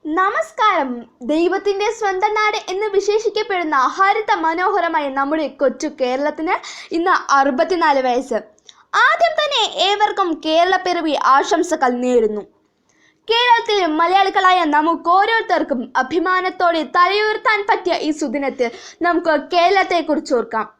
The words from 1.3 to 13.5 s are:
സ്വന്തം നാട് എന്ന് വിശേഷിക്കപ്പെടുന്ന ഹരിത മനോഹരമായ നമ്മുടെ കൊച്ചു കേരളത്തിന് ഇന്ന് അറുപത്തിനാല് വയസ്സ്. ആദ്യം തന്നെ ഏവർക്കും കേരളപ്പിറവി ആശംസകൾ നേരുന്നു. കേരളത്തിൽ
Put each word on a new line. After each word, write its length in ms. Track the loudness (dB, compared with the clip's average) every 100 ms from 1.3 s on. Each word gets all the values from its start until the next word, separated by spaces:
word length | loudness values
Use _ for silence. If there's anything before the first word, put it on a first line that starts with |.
| 0 0 0 -2 -2 -2
സ്വന്തം 440 | -2 -4 -2 -2
നാട് 220 | 0 -2 -2
എന്ന് 300 | -6 -6 -2
വിശേഷിക്കപ്പെടുന്ന 880 | -2 0 0 0 -4 -4 -4 0 0
ഹരിത 560 | 0 2 2 2 0
മനോഹരമായ 760 | 0 0 0 0 0 0 -2 -2
നമ്മുടെ 400 | -2 -2 -2 -4
കൊച്ചു 400 | -2 -2 -2 -8 -4
കേരളത്തിന് 560 | -2 0 -2 -4 -4 -4 -6 -18 -6
ഇന്ന് 380 | -4 0 0 2
അറുപത്തിനാല് 680 | 2 2 2 0 2 2 2
വയസ്സ്. 320 | 2 -2 -2 -6 -6 _ -20 _ _
ആദ്യം 380 | 2 2 4 2
തന്നെ 500 | 0 -2 -2 -2 0
ഏവർക്കും 600 | 0 2 0 0 -2 -2
കേരളപ്പിറവി 720 | 0 2 2 2 0 -2 -2 0
ആശംസകൾ 640 | 4 2 2 0 0 0 0
നേരുന്നു. 520 | 0 2 2 2 -2 -10 _ _ _ _ _ _ _ -2
കേരളത്തിൽ 560 | 0 4